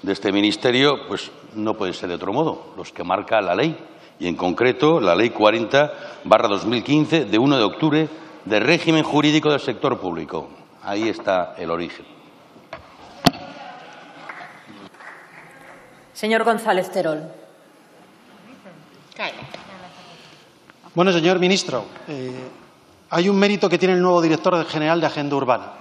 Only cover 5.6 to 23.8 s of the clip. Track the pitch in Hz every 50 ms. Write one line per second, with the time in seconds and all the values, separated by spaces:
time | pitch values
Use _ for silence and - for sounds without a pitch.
5.6 | 117 107 - 139 147 147 - - - - - - - - 104 110 113 110 101 95
6.6 | 85 107 120 120 104 - 143 156 151 - 165 165 135 101 95 110 123 139 143 131
7.6 | 110 98 - - 156 160 143 156 160 151 - - - - - - - 92 107 104
8.6 | 104 131 170 160 - 160 160 156 147 - - 147 147 151 147 156 151 151 147 135
9.6 | - - 117 - - 139 123 - 98 90 85 85 82 - 90 82 73 - - -
10.6 | - - - - - 95 101 104 110 110 101 - - 104 95 92 87 - - -
11.6 | 87 82 82 85 87 80 - - - - - - - - - - - - - -
12.6 | - - - - - - - - - - - - - - - - - - - -
13.6 | - - - - - - - - - - - - - - - - - - - -
14.6 | - - 104 - 202 - - - - - - - - - - - - - - -
15.6 | - - - - - - - - - - _ - - 214 226 226 226 233 226 214
16.6 | 226 214 196 185 180 - - 196 175 160 151 156 160 - - - - - - _
17.6 | _ - _ - - _ - - - - - _ _ - - - - 226 262 -
18.6 | - 196 170 - - - - - - - - - 214 160 - - 139 139 - -
19.6 | - - 196 185 180 180 - - 175 175 170 - - - - - - _ _ _
20.6 | _ _ - _ - - _ 165 180 196 185 170 156 175 185 180 180 180 196 190
21.6 | - - 131 120 101 95 - - - - 151 135 127 127 127 127 127 127 - -
22.6 | - - _ _ _ _ _ _ _ _ - 165 175 196 202 196 202 202 208 185
23.6 | - 190 170 175